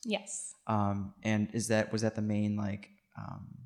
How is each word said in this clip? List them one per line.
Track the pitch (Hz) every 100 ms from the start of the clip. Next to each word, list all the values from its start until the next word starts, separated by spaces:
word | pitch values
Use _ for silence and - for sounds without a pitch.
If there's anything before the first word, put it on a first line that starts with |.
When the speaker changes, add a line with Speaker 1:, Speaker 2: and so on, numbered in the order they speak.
Speaker 1:
Yes. | 226 202 202 - - - -
Speaker 2:
Um, | 107 101 101 98 -
and | 110 107 104
is | 117 110
that, | 110 -
was | 110
that | 110 110
the |
main, | 107 104 104 104
like, | 104 101 - - _ -
um, | - 101 - -